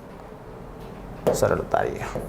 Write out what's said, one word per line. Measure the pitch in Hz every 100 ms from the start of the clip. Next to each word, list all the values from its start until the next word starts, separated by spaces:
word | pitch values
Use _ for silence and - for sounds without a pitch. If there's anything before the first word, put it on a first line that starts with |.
| - - - - - - - - - - - - -
સરળતા | - 104 - - -
રહીએ. | 62 64 - -